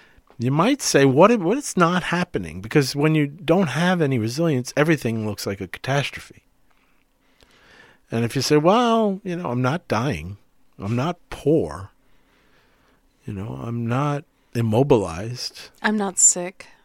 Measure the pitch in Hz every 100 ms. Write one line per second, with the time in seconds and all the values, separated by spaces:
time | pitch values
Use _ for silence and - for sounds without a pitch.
0 | _ _ _ - 117 147 202 285 - 147
1 | 139 131 196 240 165 269 - 190 170 180
2 | - 170 180 120 85 85 107 156 127 143
3 | 156 156 143 151 147 175 170 135 180 185
4 | 143 131 110 131 170 131 123 - 151 151
5 | 117 113 107 101 107 98 95 - - 143
6 | 127 - - - _ _ _ _ _ _
7 | _ _ _ _ _ _ _ - - _
8 | _ 117 117 139 - 151 160 220 240 226
9 | 214 190 185 175 175 120 127 170 - 110
10 | 135 85 85 101 _ _ _ - 98 120
11 | 151 175 _ - 143 156 82 73 101 _
12 | _ _ _ _ _ _ _ _ _ _
13 | _ _ - 101 110 131 117 117 117 127
14 | 147 143 - _ _ 120 117 110 143 123
15 | 90 82 113 123 - - - _ 214 214
16 | 196 180 - 185 175 - - _